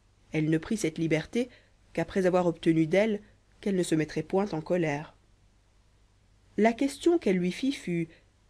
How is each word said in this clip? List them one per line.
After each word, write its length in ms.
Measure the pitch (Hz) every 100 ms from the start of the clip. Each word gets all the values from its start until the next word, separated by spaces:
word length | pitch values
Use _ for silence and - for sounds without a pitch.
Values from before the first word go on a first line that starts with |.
| _ _ _
Elle 180 | 156 156
ne 80 | 160
prit 180 | - 220
cette 220 | 160 160
liberté 500 | 165 156 - 233 247 - _ _ _
qu'après 320 | - 165 202 180
avoir 200 | 180 175
obtenu 400 | 160 170 160 160
d'elle 360 | 185 220 202 - _ _ _
qu'elle 140 | 208 190
ne 60 |
se 120 | 170
mettrait 280 | 160 151 -
point 300 | 156 190 202
en 80 | 156
colère. 560 | 160 175 160 143 160 - _ _ _ _ _ _ _ _ _ _ _ _ _ -
La 160 | 220
question 440 | 233 277 - 339 339
qu'elle 200 | 226 185
lui 140 | 180
fit 200 | - 262
fut 360 | 277 - 170 165 - _ _ _